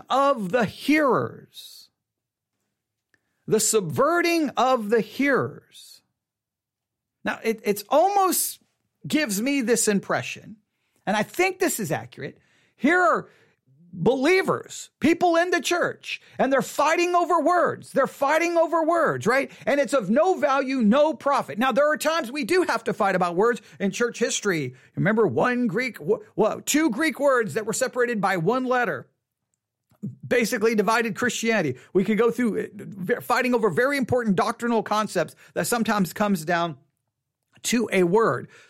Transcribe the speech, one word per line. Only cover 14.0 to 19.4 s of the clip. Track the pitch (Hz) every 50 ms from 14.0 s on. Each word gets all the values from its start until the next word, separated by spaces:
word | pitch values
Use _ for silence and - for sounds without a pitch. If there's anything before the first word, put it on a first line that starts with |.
| 156 220 262 269 254 320 370 381 339 220 139 - - - - - - - _ -
people | - 302 339 349 359 349 330
in | 330 349 359
the | 349 339
church, | - - 349 339 254 139 113 - - - - - _ - - -
and | 226 262 277
they're | 254
fighting | - - - - 285 302 330 349 349 359 349
over | 349 349 311 359 330
words. | 269 320 359 349 294 - - - 123 -
They're | - 277 262 -
fighting | - - 277 277 311 320 339 349 339
over | 330 330 320 330 330
words, | 320 311 339 339 302 202 139 127 123 202
right? | 254 277